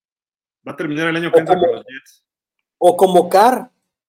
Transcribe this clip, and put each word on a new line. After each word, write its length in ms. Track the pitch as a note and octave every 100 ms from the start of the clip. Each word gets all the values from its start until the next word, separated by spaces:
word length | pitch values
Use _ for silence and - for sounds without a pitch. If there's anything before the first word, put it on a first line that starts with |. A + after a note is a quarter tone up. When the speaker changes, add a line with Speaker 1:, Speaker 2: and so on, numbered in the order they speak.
| _ _ _ _ _ _ C3
Speaker 1:
Va 60 |
a 40 | C#3
terminar 300 | D#3+ D3 E3
el 80 | E3
año 120 | E3+
Speaker 2:
O 40 |
Speaker 1:
que 60 | D#3+
entra 160 | E3
Speaker 2:
como, 120 | F3+ E3+
Speaker 1:
con 80 | A2
los 80 | B2+
Jets. 380 | C3+ - _ _ _ _ _ _ _
Speaker 2:
o 180 | F3 E3+
como 320 | F#3 F3 F3
Carr. 420 | F#3 A#3 C3 - _ _ _